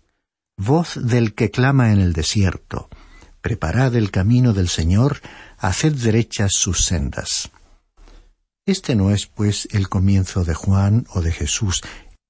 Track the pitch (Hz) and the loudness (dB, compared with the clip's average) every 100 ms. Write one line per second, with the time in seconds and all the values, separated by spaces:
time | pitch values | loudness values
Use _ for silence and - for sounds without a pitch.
0 | _ _ _ _ _ - 98 156 170 - | _ _ _ _ _ -8 0 0 0 -4
1 | 131 120 113 - 110 - 127 139 117 104 | 0 2 0 0 -2 0 2 4 4 4
2 | 92 82 80 107 98 - - - - - | 4 0 -2 0 0 -2 -8 -12 -12 -20
3 | - - - - - 117 80 135 131 120 | -20 -20 -20 -12 -8 -4 -2 0 2 2
4 | 104 - 95 123 123 98 87 - 80 95 | 0 0 2 4 4 2 0 0 2 2
5 | 135 - - - - - 98 98 156 147 | 2 0 -10 -20 -20 -8 -4 -2 -2 0
6 | 113 110 107 - 98 - - 85 - 85 | 0 0 0 -2 -2 0 -2 -2 -2 -2
7 | 69 - - - - _ _ _ _ _ | -4 -6 -6 -8 -8 _ _ _ _ _
8 | - - - _ _ _ - 190 - 120 | -20 -20 -20 _ _ _ -4 -4 0 2
9 | 98 101 - - 104 101 - 104 95 95 | 2 2 -2 -2 -2 -2 -2 -2 -2 0
10 | 95 101 92 - 85 80 - 98 98 110 | 2 2 0 -2 -2 -2 0 2 4 2
11 | - - 82 82 73 - 104 - - - | 0 -4 -2 -2 -4 -2 -2 -4 -8 -18
12 | - - _ | -20 -20 _